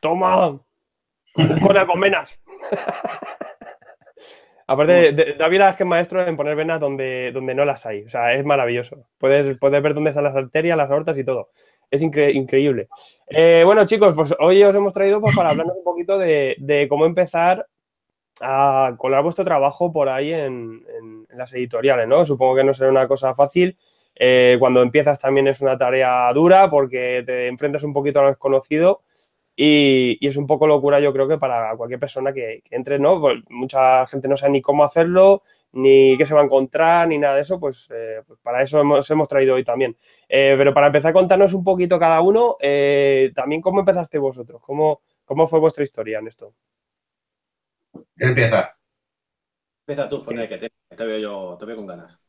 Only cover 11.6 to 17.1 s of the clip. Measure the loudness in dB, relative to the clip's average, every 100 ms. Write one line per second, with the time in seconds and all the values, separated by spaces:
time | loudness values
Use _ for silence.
11.6 | _ _ _ -4 -2 0 0 0 0 0
12.6 | 0 -2 -8 -16 -20 _ _ 2 4 6
13.6 | 6 4 2 4 4 2 -2 0 4 6
14.6 | 6 4 -2 -2 0 0 0 0 0 0
15.6 | -4 -6 -6 -6 -4 -2 0 0 -2 -6
16.6 | -2 -2 0 0 0